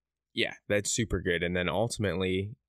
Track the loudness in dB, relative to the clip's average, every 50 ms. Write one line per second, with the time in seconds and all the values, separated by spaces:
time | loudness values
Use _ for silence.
0 | _ _ _ _ _ _ -4 -2 -2 -2 -4 -6 _ 0 0 0 0 0 0 0
1 | 0 0 0 0 2 2 2 2 2 0 0 0 0 0 2 0 0 0 0 0
2 | 0 0 0 0 0 0 0 0 -2 -4 -8 -14 _